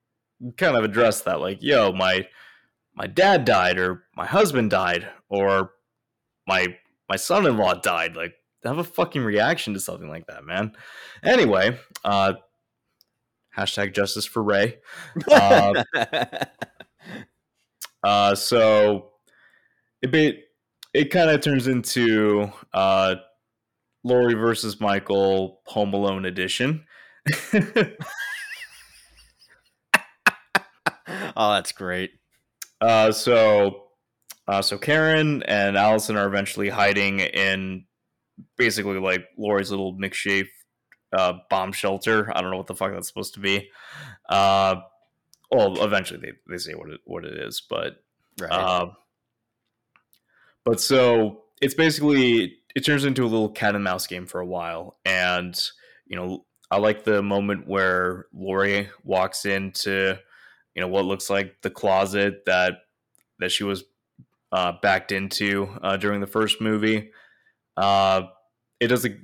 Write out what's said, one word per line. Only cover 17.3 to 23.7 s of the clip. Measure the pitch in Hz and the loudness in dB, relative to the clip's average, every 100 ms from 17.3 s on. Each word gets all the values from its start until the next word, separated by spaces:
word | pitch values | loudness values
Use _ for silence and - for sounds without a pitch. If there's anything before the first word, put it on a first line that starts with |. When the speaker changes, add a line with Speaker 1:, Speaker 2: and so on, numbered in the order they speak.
| _ _ _ _ - - _ | _ _ _ _ -18 -18 _
Speaker 1:
uh, | 101 101 101 98 | 2 4 4 2
so | - 120 110 107 104 101 - _ _ _ _ _ _ _ _ _ | 2 4 6 6 6 2 -6 _ _ _ _ _ _ _ _ _
it | 131 | -2
ba-, | 156 151 - - _ _ _ - | 2 2 0 -10 _ _ _ -4
it | - 139 | -2 0
kinda | 185 165 147 | 2 4 2
turns | 151 139 123 | 2 0 0
into, | 127 113 - 117 110 107 104 104 - - | -2 -2 0 2 4 4 2 0 -6 -6
uh, | 92 98 95 95 92 - _ _ _ _ | 0 2 4 2 -2 -8 _ _ _ _